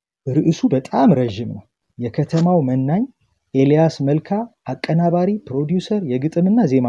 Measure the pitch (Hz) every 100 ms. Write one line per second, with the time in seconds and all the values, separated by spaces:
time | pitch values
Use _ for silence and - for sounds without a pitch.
0 | _ _ 135 135 160 - 254 135 131 240
1 | - 139 123 98 110 101 - _ _ -
2 | 120 - 147 160 170 180 127 131 135 185
3 | 269 _ _ _ _ 135 139 151 160 -
4 | 139 156 - 202 240 _ - 131 - 165
5 | 170 175 185 214 - 131 151 180 - 214
6 | 156 127 151 170 185 233 170 131